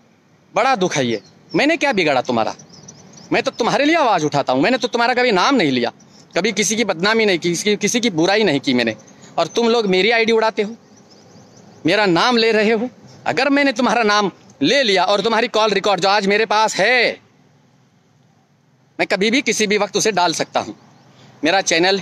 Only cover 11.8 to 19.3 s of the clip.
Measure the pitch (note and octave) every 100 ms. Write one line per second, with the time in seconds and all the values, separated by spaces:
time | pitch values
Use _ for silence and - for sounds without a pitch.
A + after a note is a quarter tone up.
11.8 | D3+ G3+ G3+ E3 A3 A#3+ A3+ A3 G#3 A3+
12.8 | B3 - - - - - C4+ C#4 C#4 A3+
13.8 | B3 A3 G#3+ G#3 G3+ - - - C#3+ C4+
14.8 | B3 F#3+ F#3 G3+ G3+ A3 A#3+ G#3+ A3 G3
15.8 | G#3 F#3 F#3+ G3+ G3 G3+ A3 G#3+ A3 -
16.8 | G3+ B3+ G3 F#2 _ _ _ _ _ _
17.8 | _ _ _ _ _ _ _ _ _ _
18.8 | _ - F3+ G3+ G#3+